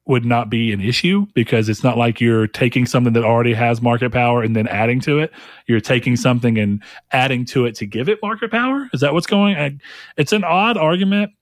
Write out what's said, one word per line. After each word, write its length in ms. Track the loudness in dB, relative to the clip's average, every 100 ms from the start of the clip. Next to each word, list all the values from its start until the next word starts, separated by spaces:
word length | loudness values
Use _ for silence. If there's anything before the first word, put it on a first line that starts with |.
would 220 | -2 0 2
not 240 | 0 0
be 200 | -2 -2
an 100 | -2
issue 440 | -2 -2 0 0 0
because 360 | -2 0 0 0
it's 120 | 0
not 140 | 0 0
like 240 | 0 0
you're 260 | 2 2 0
taking 380 | 0 -2 0
something 300 | 0 2 2
that 100 | 2
already 300 | 2 2 2
has 260 | 0 0 0
market 320 | 0 0 0
power 300 | 0 2 0
and 120 | 0
then 140 | 0 -2
adding 320 | -2 -2 0
to 180 | 0 0
it. 140 | -2 -8 -20 -12 -2
You're 140 | 0
taking 340 | 2 0 0
something 440 | 0 2 2 2 0
and 240 | 0 -2 -6 -20 -4
adding 360 | -2 0 -2 -2
to 180 | 0
it 100 | 0 -2
to 100 | -8
give 200 | -4 -2
it 80 | -2
market 280 | -4 -6 -4
power. 380 | -2 0 -2 -4
Is 80 | -2
that 140 | 0
what's 120 | 0 0
going 300 | 2 2 0
on? 240 | -4 -6 -18 -20 -12 -4
It's 160 | 0
an 100 | 0
odd 320 | 2 2 2 2
argument. 560 | 0 2 0 0 -2 _